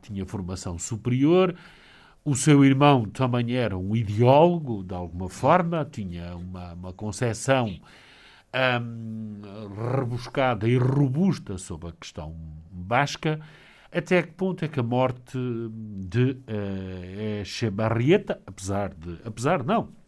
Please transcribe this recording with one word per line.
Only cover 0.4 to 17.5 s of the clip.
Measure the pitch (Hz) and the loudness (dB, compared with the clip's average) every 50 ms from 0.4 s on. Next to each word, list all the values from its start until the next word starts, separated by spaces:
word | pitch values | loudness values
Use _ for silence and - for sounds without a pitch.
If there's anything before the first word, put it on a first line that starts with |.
| 92 87 92 92 - 98 87 85 | -6 -6 -8 -6 -6 -8 -8 -6
superior, | - - 117 104 - 123 120 127 139 151 170 185 185 180 175 - - - - - - - - - - - _ _ _ | -6 -8 -8 -6 -2 -2 0 2 4 6 6 6 4 4 0 -6 -14 -20 -20 -20 -20 -20 -20 -20 -20 -20 _ _ _
o | 151 135 | -2 -2
seu | 120 - 156 147 139 139 | 2 6 6 8 8 8
irmão | 139 135 135 147 147 139 127 110 | 8 6 6 6 6 6 6 4
também | 95 - - 131 123 120 120 117 117 123 | -2 -2 -2 -2 0 0 0 0 0 0
era | 127 120 104 95 | 0 0 0 -2
um | 92 92 98 107 | -2 -2 -2 0
ideólogo, | 117 113 98 104 107 120 123 135 147 165 175 175 170 151 127 113 98 92 | 0 0 -2 2 4 6 8 8 8 8 6 6 2 -2 -4 -6 -6 -6
de | 92 95 | -8 -6
alguma | 90 90 82 80 87 92 | -8 -8 -8 -8 -8 -8
forma, | 90 - - 127 135 165 180 175 170 170 165 139 - | -8 -6 0 4 4 4 4 4 0 -2 -4 -4 -6
tinha | - 113 101 90 85 87 85 87 87 | -8 -8 -8 -8 -8 -10 -10 -10 -10
uma, | 87 87 92 92 90 87 87 85 | -10 -10 -10 -10 -12 -12 -12 -12
uma | 87 90 92 90 | -12 -12 -14 -12
concepção, | - 107 107 101 - 127 117 107 - - - 135 131 120 107 90 - - - - - - - - - - - - - _ _ - 127 131 127 123 117 | -8 -8 -8 -4 -2 -2 -4 -2 -4 0 2 2 2 2 -2 -4 -10 -14 -20 -20 -20 -20 -20 -20 -20 -20 -20 -20 -20 _ _ 0 4 4 4 4 2
hum, | 120 117 117 113 113 113 110 110 110 107 104 101 104 101 98 107 110 101 98 104 113 120 123 | -2 -4 -8 -10 -10 -8 -8 -8 -8 -10 -10 -12 -14 -14 -14 -12 -12 -10 -8 -6 -4 -2 0
rebuscada | 131 123 117 123 120 - - - 143 131 127 120 101 104 | -2 -2 -2 -4 -6 -8 -6 -2 0 2 2 2 2 2
e | 113 123 | 2 4
robusta | 127 123 127 135 143 147 131 131 151 190 196 131 - - - 98 | 4 4 2 4 4 2 2 2 2 2 2 2 0 -4 -8 -10
sobre | 90 - - 90 78 85 85 | -10 -8 -10 -10 -10 -10 -12
a | |
questão | 82 - - - - - 78 78 80 82 80 78 78 78 80 85 | -14 -14 -18 -16 -12 -12 -12 -12 -12 -12 -14 -14 -14 -16 -18 -16
basca, | 95 90 90 95 117 127 143 139 - - - 156 156 156 156 - - - - - - - _ - | -14 -12 -6 0 0 0 2 0 -2 -4 -4 -4 -4 -4 -8 -14 -20 -20 -20 -20 -20 -20 _ -8
até | - 175 165 - 180 180 | -8 -8 -2 2 2 2
que | 156 - | 2 0
ponto | - - 185 190 175 - 170 | -6 -4 -4 -4 -2 -4 -4
é | 147 | -4
que | - 135 | -2 -2
a | 123 | -2
morte | 117 123 123 127 127 123 - - - - 127 123 123 117 113 117 113 | 0 2 2 2 0 0 -6 -12 -10 -6 -6 -4 -4 -4 -6 -6 -8
de, | 110 110 110 107 104 95 95 92 98 120 127 131 135 127 - | -10 -10 -12 -10 -10 -10 -8 -2 2 2 2 2 2 -4 -8
eh, | - 110 104 101 98 98 95 92 92 92 92 90 90 95 101 107 107 104 104 | -8 -6 -4 -4 -4 -6 -6 -8 -8 -10 -12 -12 -12 -10 -8 -6 -4 -4 -6
Echevarrieta, | 98 - | -6 -8